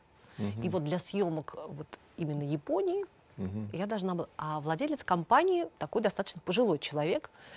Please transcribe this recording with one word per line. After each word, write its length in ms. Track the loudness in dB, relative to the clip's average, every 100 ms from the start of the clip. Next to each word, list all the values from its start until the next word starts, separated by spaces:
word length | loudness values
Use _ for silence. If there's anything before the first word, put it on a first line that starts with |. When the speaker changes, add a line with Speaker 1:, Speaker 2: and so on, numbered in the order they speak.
| -12 -20 -14 -4
Speaker 1:
Мгм. 280 | -2 -2 0
Speaker 2:
И 40 |
вот 140 | 0
для 160 | 0 -2
съемок, 560 | -2 0 0 0 -6 -8 -10
вот 180 | -10 -12 -16 -14 -6
именно 260 | -2 -2
Японии 600 | 0 -2 0 0 2 0 -2 -10 -18 -8
Speaker 1:
Мгм. 360 | -6 -4 -4
Speaker 2:
я 140 | -4 -2
должна 280 | -2 0 -2
была. 140 | -4 -6
А 220 | -4 -2
владелец 420 | -2 0 0 -2
компании 640 | 0 0 6 6 6 4 0 -4
такой 220 | -4 0
достаточно 400 | 2 0 -4 -6 -2
пожилой 340 | 4 4 2
человек. 520 | 0 0 0 0 -4 -16 -20